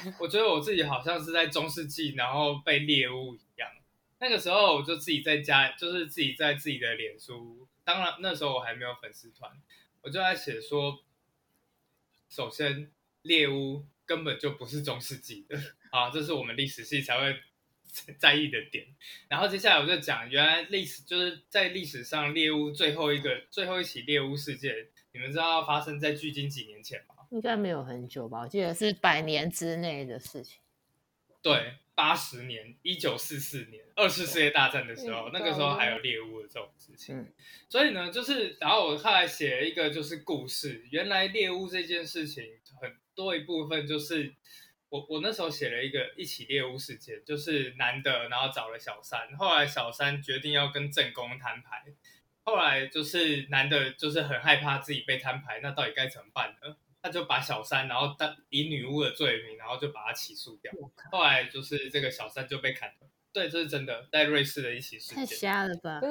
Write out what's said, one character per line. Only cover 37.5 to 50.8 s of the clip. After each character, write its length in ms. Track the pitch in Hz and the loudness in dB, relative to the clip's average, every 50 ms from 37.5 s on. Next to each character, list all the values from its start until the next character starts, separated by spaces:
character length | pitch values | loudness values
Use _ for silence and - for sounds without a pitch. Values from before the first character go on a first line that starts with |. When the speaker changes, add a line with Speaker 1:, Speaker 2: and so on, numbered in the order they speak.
| - - - _ | -20 -20 -14 _
Speaker 2:
所 180 | - 254 294 | 4 4 4
以 60 | 294 | 4
呢， 180 | 196 185 175 175 | 4 0 -4 -2
就 140 | 175 240 233 | -4 -4 0
是， 320 | 269 285 247 208 180 - - | 0 0 0 0 -2 -4 -2
然 80 | 160 151 | 2 4
后 180 | 208 220 185 156 | 6 6 6 2
我 100 | 147 147 | 0 2
后 140 | 151 - | 2 6
来 160 | 196 185 175 165 | 6 6 6 4
写 300 | - - 151 135 127 127 | 0 -2 0 0 2 2
了 80 | 147 | 0
一 80 | 165 165 | 0 0
个 160 | 175 160 151 | 0 0 0
就 120 | 151 160 | 0 -2
是 180 | 147 147 170 151 | -4 -6 -8 -8
故 280 | - - 160 143 131 131 | -4 -4 -4 -4 -4 -4
事， 400 | - - - 139 120 110 117 123 | -6 -4 -4 -6 -8 -10 -12 -6
原 180 | 139 160 185 202 | -4 -4 -2 2
来 180 | 196 190 190 190 | 2 2 2 2
猎 240 | 196 220 196 185 | 2 0 2 2
巫 160 | 180 185 190 180 | 0 -2 -4 -4
这 160 | 185 180 170 | -4 -4 -2
件 220 | 165 175 170 165 | -2 -2 -4 -4
事 200 | 147 - 170 156 | -4 -6 -6 -6
情 200 | 143 - 131 113 110 113 - _ - 139 - | -6 -8 -10 -12 -14 -16 -20 _ -20 -16 -12
很 140 | 127 113 - _ _ _ _ | -12 -12 -12 _ _ _ _
多 220 | 190 190 190 175 | -6 -2 -2 -2
一 60 | 156 | -2
部 260 | 147 175 170 160 151 151 | -2 -2 -4 -4 -2 -2
分 180 | 160 156 147 | -2 -2 -2
就 140 | 143 156 151 | -2 -2 -2
是， 340 | 147 - 170 156 143 139 - _ _ - - - - - _ _ _ _ | -2 -2 -2 -2 -2 -4 -8 _ _ -20 -20 -20 -20 -20 _ _ _ _
我， 180 | 143 143 147 - | -10 -10 -8 -6
我 100 | 156 151 | -6 -4
那 120 | 165 220 214 | -2 -2 -2
时 80 | - | -2
候 80 | 170 160 | -4 -4
写 180 | 147 - 143 120 | -2 -4 -4 -4
了 160 | 117 120 131 | -2 -2 -4
一 60 | 139 | -2
个 240 | 135 135 123 - - | -2 -2 -2 -4 -6
一 80 | - 180 | -10 -8
起 220 | - - - 120 | -8 -8 -10 -6
猎 180 | - 135 139 127 | -2 -2 -2 0
巫 140 | 131 127 131 | -2 -6 -8
事 180 | - - 120 | -10 -10 -12
件， 260 | - - - 110 107 - | -14 -14 -14 -14 -14 -8
就 100 | - 151 | -6 -6
是 380 | 147 147 165 156 143 131 127 127 127 | -6 -2 0 0 0 0 -2 -2 0
男 240 | 127 123 131 135 | 0 0 0 0
的， 280 | 135 139 127 120 120 120 | 0 0 0 0 0 -2
然 100 | 123 127 | -2 -2
后 80 | 135 135 | -2 -2
找 200 | 139 127 113 110 | -2 -4 -6 -6
了 100 | 113 113 | -8 -10
小 220 | - 120 104 104 - | -10 -12 -12 -12 -10
三， 320 | - 131 117 117 - 139 | -8 -6 -6 -6 -8 -6
后 180 | 143 196 180 165 | -2 2 4 6
来 120 | 151 143 | 6 4
小 260 | 139 143 139 120 117 | 4 0 -2 -4 -4
三 320 | 117 - 143 143 143 143 143 | -2 0 0 0 0 -2 -4
决 160 | 139 131 135 | -4 -4 -4
定 140 | 143 147 147 | -2 2 2
要 160 | 143 143 143 | 2 2 2
跟 200 | 147 143 | 0 -4